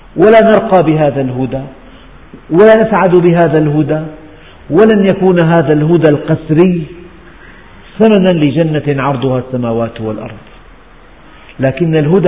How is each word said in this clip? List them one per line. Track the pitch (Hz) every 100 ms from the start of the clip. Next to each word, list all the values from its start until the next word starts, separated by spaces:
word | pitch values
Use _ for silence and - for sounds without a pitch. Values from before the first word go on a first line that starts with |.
| - 147
ولا | 202 226
نرقى | 214 202 208 185
بهذا | 160 156 147 135
الهدى، | 127 123 131 131 143 - - - - - - - -
ولا | 165 220 220
نسعد | 220 196 180 175
بهذا | 170 170 165 156
الهدى، | 151 147 147 156 160 - - - - - -
ولن | 151 220 208 196
يكون | 180 185 175 165
هذا | 170 151
الهدى | 151 151 170 151
القسري | 147 - 160 - 156 185 175 147 - - - - - - - - - - -
ثمنا | 220 208 185 170 147
لجنة | 135 160 151 147 139
عرضها | 131 135 131 127
السماوات | 120 127 120 113 117 -
والأرض. | 110 107 110 104 - - - - - - - - - - - -
لكن | 131 131 170 156
الهدى | 147 190